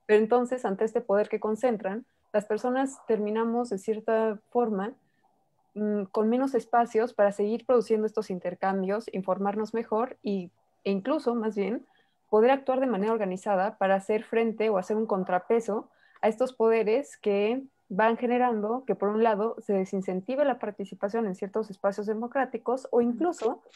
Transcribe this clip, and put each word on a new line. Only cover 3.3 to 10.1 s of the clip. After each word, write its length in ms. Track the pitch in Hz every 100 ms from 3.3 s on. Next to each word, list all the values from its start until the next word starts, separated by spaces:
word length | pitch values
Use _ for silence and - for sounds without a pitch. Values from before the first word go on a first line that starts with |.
| 220 233 233 240
de 80 | 196
cierta 600 | - 220 220 220 220 208 _
forma, 440 | 240 226 190 208 - _ _ _ _ _ _ _
mm, 300 | 202 214 208
con 240 | 190 220 220
menos 260 | 247 269
espacios 580 | 247 - 240 240 220 233
para 200 | 226 202
seguir 340 | 196 208 233 -
produciendo 400 | 247 202 220 214
estos 240 | 214 202
intercambios, 840 | 180 180 180 190 196 190 208 -
informarnos 600 | 190 190 190 202 208 214
mejor 420 | 226 226 220 262